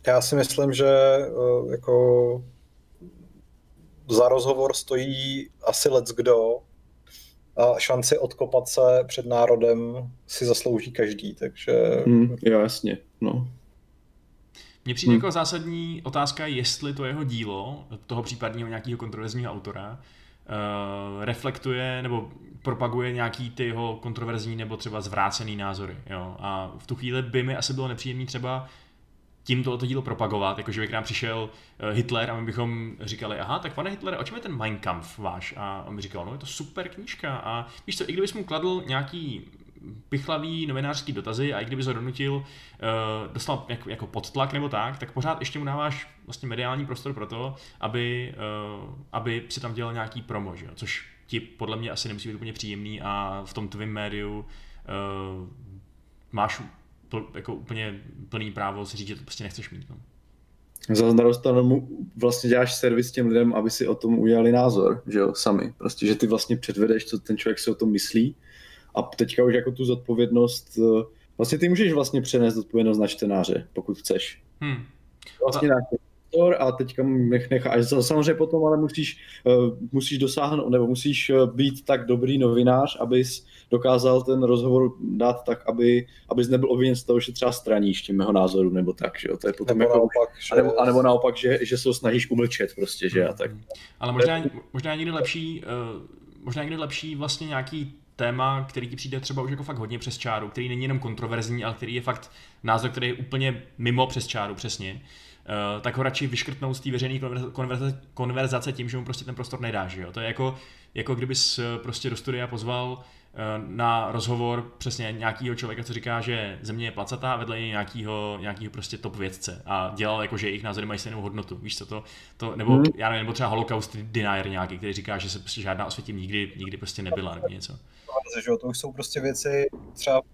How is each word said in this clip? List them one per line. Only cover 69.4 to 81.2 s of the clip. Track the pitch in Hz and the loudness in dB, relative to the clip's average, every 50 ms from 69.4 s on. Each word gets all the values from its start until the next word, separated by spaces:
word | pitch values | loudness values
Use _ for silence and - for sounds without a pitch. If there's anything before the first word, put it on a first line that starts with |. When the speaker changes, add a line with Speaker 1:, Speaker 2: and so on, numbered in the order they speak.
| 123 | 4
Speaker 2:
už | 123 117 | 6 4
jako | 123 120 131 | 4 2 0
tu | 127 131 131 | -2 0 0
zodpovědnost, | 123 123 123 - - 117 113 120 113 117 120 120 120 120 - - - - 117 | 0 0 0 0 -2 2 2 4 6 6 6 6 6 4 -4 -10 -6 0 4
eh, | 113 113 110 110 113 - - _ _ _ _ - | 6 6 6 4 2 -2 -12 _ _ _ _ -2
vlastně | 120 123 160 147 | 0 0 2 2
ty | 175 175 | 4 4
můžeš | 180 175 220 180 | 6 6 4 4
vlastně | 160 147 135 - - 135 | 4 4 2 2 0 0
přenést | 127 - - 123 120 117 110 | 0 2 4 4 4 4 4
zodpovědnost | 113 107 - - 113 110 110 107 107 | 0 -4 0 2 4 4 6 4 4
na | 104 | 2
čtenáře, | 101 - - - 104 98 95 87 - - - - - | 2 0 -2 0 2 2 2 2 2 0 -2 -2 -4
pokud | - - - - 98 - | -8 -8 -4 -4 -6 -6
chceš. | - - - - - - - - _ _ _ _ | -2 -2 -2 -2 -2 -6 -10 -14 _ _ _ _
Speaker 3:
Hmm. | 147 143 131 117 120 - _ _ _ _ _ _ - - - - | -4 -4 -4 -6 -8 -14 _ _ _ _ _ _ -20 -20 -4 0
Speaker 2:
Vlastně | - 135 - 143 151 147 | 0 0 2 4 6 6
Speaker 3:
Ta- | 135 | 6
Speaker 2:
nějaký | 123 123 - 120 - _ _ _ _ _ _ | 4 4 -2 -6 -6 _ _ _ _ _ _
prostor | - 165 175 180 175 - | 4 6 6 6 6 4
a | 139 131 | 2 0
teďka | 127 - 131 127 - - | 2 0 -4 -4 -2 0
nech-, | 131 135 131 127 123 120 123 120 123 - | 2 2 4 4 4 4 4 2 2 2
necháš, | 135 127 127 127 - 120 117 | 0 2 2 4 4 4 4
za-, | 123 143 135 | 6 4 4
samozřejmě | 123 - 160 151 147 160 156 | 4 4 4 4 6 4 4
potom | 160 160 160 165 160 156 | 4 2 2 4 4 6
ale | 156 156 | 6 6
musíš, | 151 156 147 151 160 151 - - - - - - - - | 4 4 2 0 -2 -4 -4 -6 -10 -18 -20 -20 0 4
eh, | 123 123 123 123 120 120 - - 120 | 6 8 8 6 4 2 -2 -8 0
musíš | 131 135 131 - 143 131 | 0 0 0 0 0 0
dosáhnout, | 135 135 - 156 143 147 156 151 - - | 0 2 2 0 0 2 2 0 2 4
nebo | 123 123 120 | 4 4 4
musíš, | 117 127 127 - 147 143 - | 4 2 0 0 0 0 0